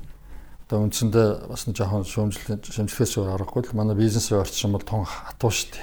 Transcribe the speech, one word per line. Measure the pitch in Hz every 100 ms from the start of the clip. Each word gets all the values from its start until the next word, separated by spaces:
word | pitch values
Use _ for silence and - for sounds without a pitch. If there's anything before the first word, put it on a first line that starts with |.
| - - - - - - -
Одоо | 107 104
үндсэндээ | - 113 113 107 101 -
бас | 120 -
нэг |
жоохон | 101 98 104 92
шүүмжлэл, | - 104 98 - 104
шүүмжлэхээс | - - 101 - 110 -
өөр | 95
аргагүй | 95 92 123 -
л |
манай | 120 107 104
бизнесийн | 110 110 - 104
орчин | 92 - 104
бол | 101 -
тун | 107
хатуу | 90 - - - -
шүү | - -
дээ. | -